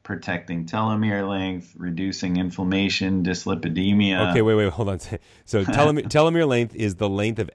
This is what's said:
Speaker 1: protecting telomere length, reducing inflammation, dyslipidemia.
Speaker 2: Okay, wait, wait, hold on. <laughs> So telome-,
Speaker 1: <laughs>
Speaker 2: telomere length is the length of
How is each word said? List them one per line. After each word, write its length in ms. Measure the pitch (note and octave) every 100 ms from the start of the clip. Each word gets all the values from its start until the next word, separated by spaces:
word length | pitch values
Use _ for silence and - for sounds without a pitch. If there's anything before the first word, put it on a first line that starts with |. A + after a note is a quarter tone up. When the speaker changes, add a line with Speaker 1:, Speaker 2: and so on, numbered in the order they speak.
| -
Speaker 1:
protecting 580 | F#2+ - F2 - E2+ E2
telomere 640 | G#2+ A2 G#2+ G#2+ G2+ G2
length, 460 | G2 F#2+ F#2 - -
reducing 600 | F2+ E2+ F#2+ F#2 F#2 F2+
inflammation, 880 | F2+ F#2 F#2 F#2+ G2 - F#2+ F#2+
dyslipidemia. 1040 | F2+ F2+ F#2+ E2+ E2 E2 G2 G#2 G2 F#2+ F2+
Speaker 2:
Okay, 100 | F2
wait, 140 | A2
wait, 180 | G#2+ G2+
hold 160 | - G2+
on. 120 | F#2
<laughs> 400 | - - - -
So 200 | - G#2+
telome-, 380 | - - D3+ D3+
Speaker 1:
<laughs> 60 | -
Speaker 2:
telomere 380 | D3+ D#3+ E3+ D#3
length 300 | A#2+ A#2 -
is 180 | G#2+
the 140 | F2 G#2
length 320 | G2 G#2+ A2
of 100 | G2